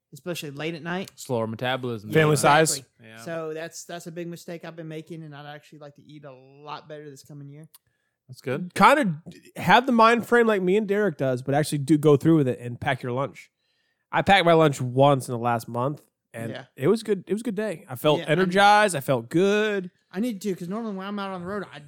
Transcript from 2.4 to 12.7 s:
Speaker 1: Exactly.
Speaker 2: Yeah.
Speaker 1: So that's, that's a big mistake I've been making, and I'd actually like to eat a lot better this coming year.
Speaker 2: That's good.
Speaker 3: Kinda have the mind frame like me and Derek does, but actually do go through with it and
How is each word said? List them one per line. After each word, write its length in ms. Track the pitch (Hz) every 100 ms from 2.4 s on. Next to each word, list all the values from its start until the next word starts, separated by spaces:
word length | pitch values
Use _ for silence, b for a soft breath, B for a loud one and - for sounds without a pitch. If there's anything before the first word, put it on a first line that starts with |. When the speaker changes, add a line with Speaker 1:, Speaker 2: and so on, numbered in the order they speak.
| 147 151 160 143
Speaker 1:
Exactly. 280 | - _ 113
Speaker 2:
Yeah. 100 | 113
Speaker 1:
So 320 | 120 165 160
that's, 320 | 156 165 -
that's 220 | - 175 170
a 40 |
big 160 | 165 170
mistake 380 | 170 - 170
I've 100 | 160
been 120 | 165 160
making, 340 | 156 160 165
and 100 | 160
I'd 100 | 143
actually 340 | 147 151 _ 156
like 160 | 147
to 80 | 143
eat 220 | - 147
a 80 | 143
lot 560 | 127 131 139 147 147 156
better 200 | 151 151
this 140 | 135
coming 240 | - 147 139
year. 220 | 143 160 _ _ _ _ _ -
Speaker 2:
That's 140 | 127
good. 320 | 131 135 180
Speaker 3:
Kinda 480 | - 202 294 214 151 - - _ -
have 280 | - 214
the 60 | 269
mind 340 | 233 220 233
frame 220 | - 240 226
like 140 | 208
me 160 | 180 202
and 100 | 202
Derek 300 | 202 208 151
does, 240 | 135 127
but 120 | 131
actually 260 | 139 147 147
do 180 | 135 151
go 180 | 151 143
through 200 | 160 160
with 100 | 127
it 120 | 117
and 200 | 120